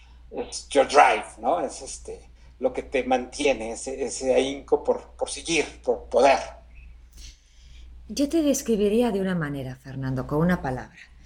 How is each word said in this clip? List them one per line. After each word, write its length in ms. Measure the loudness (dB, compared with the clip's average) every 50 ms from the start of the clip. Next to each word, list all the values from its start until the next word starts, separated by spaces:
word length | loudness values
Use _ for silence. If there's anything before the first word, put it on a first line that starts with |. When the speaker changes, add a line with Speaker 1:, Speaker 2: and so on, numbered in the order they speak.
| -20 -20 -20 -20 -20 -14
Speaker 1:
es 380 | -10 -10 -10 -8 -10 -12 -10 0
your 180 | 2 4 4 6
drive, 360 | 6 6 6 6 6 2 -2 -6 -12 -6
¿no? 220 | -2 0 0 0
Es, 220 | -2 -4 -6 -10 -12
este, 460 | -12 -14 -14 -14 -14 -14 -14 -16 -20 -20 -20 -20 -20 -6 -4
lo 140 | -2 -2 -2
que 100 | -4 -6
te 220 | -4 -2 -2 0
mantiene, 680 | 2 0 0 0 -4 -4 0 2 2 2 2 -2 -6 -8
ese, 300 | -8 -8 -10 -8 -6 -6
ese 300 | -6 -6 -2 0 2 4
ahínco 480 | 4 2 2 -2 -6 -2 0 0 2 2
por, 160 | 0 -2 -2 -4 -12 -10
por 180 | -8 -8 -6
seguir, 500 | -6 -8 -6 -2 0 0 0 -2 -6 -6 -4
por 220 | -2 -2 -2 -4
poder. 340 | 0 4 6 6 6 6 4 2 -4 -12 -16 -20 -20 -20 -20 -20 -20 -20 -20 -20 -20 -20 -20 -20 -20 -20 -20 _ _ _ -20 -20 -20 -20 -20 -20 -20 -20 -18 -16 -6
Speaker 2:
Yo 200 | -2 -2 0 0
te 140 | 2 2 2
describiría 680 | 2 2 0 0 0 0 2 2 4 4 4 2 2
de 100 | 2 0
una 140 | 0 0 0
manera, 420 | -2 -2 -4 -4 -6 -8 -8 -10
Fernando, 500 | -12 -14 -12 -10 -6 -4 -4 -2 -4 -2
con 120 | -2 0 2
una 200 | 4 4 2 2 0
palabra. 360 | -4 -4 -6 -8 -12 -16 -20 -20 -20 -20 -20 -20